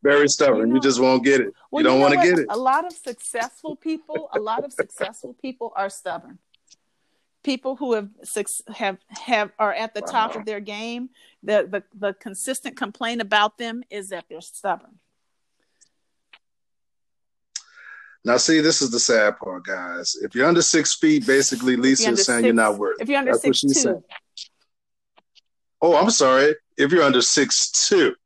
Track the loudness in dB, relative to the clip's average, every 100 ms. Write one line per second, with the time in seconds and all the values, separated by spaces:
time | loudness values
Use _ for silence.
0 | 4 4 4 4 2 4 2 2 2 2
1 | 4 4 4 2 0 -6 _ 0 2 4
2 | 4 4 4 2 0 -2 0 0 -2 -12
3 | -14 -14 -10 -8 -8 _ -14 -10 -8 -8
4 | -8 -10 -6 -6 -4 -6 -8 -10 -12 -8
5 | -10 -10 -20 -14 -14 -10 -10 -8 -8 -8
6 | -10 -10 -14 -20 _ _ _ _ _ _
7 | _ _ _ _ -6 -4 -6 -8 -4 -4
8 | -4 _ -10 -8 -6 -8 -12 -8 -6 -6
9 | _ -18 -2 -2 -2 -4 -4 -2 -8 -10
10 | -4 -2 -2 -6 -10 -10 -10 -12 -10 -10
11 | -12 _ _ _ -2 0 0 -8 -10 -8
12 | -8 -8 -14 -12 -8 -8 -10 -8 -10 -6
13 | -6 -6 0 2 2 _ -10 -10 -12 -14
14 | -10 -12 -12 -18 -18 -10 -6 -6 _ _
15 | _ _ _ _ _ _ _ _ _ _
16 | _ _ _ _ _ _ _ _ _ _
17 | _ _ _ _ _ -18 _ -20 -20 -20
18 | -20 _ -2 0 2 2 2 0 -2 -2
19 | 2 2 2 -2 -12 -12 -10 -10 -10 -10
20 | -8 -8 -8 0 2 2 2 0 0 0
21 | 2 2 2 2 2 -2 0 2 2 2
22 | 2 0 0 2 2 4 2 0 -4 -6
23 | -2 -2 0 0 0 0 0 0 0 -4
24 | _ -20 _ -20 -20 _ _ _ _ _
25 | _ _ _ _ _ _ _ _ 4 4
26 | 4 4 4 6 4 2 _ -2 2 4
27 | 6 4 2 2 2 0 -2 -2 2 4
28 | 2 0